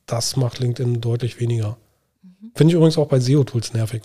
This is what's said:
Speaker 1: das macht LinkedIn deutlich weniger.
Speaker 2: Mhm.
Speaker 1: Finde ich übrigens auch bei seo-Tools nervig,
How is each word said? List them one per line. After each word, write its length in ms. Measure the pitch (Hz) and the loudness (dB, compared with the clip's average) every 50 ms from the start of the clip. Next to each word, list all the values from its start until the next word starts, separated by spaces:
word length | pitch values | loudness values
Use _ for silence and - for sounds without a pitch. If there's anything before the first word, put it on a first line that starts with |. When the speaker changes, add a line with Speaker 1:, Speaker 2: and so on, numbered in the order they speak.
| _ - | _ -8
Speaker 1:
das 280 | 120 117 - - - | -6 -4 -4 -4 -2
macht 220 | 135 131 117 - - | -2 -2 -2 -2 -2
LinkedIn 420 | 127 120 120 - 127 120 120 117 | -4 -4 -2 -2 -2 -2 -2 -2
deutlich 380 | 117 117 117 120 123 113 - - | -2 -2 -2 -2 -4 -6 -6 -4
weniger. 380 | 120 117 120 113 107 104 113 - _ _ _ _ _ _ _ _ _ | -4 -2 -2 -2 -2 -4 -6 -10 _ _ _ _ _ _ _ _ _
Speaker 2:
Mhm. 280 | 185 - _ 214 226 - | -20 -20 _ -20 -6 0
Speaker 1:
Finde 160 | - 147 160 | 2 4 4
ich 40 | 175 | 6
übrigens 220 | 165 160 165 156 160 | 6 4 4 4 2
auch 100 | 147 - | 0 2
bei 120 | 143 131 | 2 2
seo-Tools 540 | 123 127 139 151 127 - - 117 104 - - | 2 4 4 2 2 2 -2 -4 -4 -4 -4
nervig, 280 | 110 113 - 117 110 | -4 -4 -4 -4 -8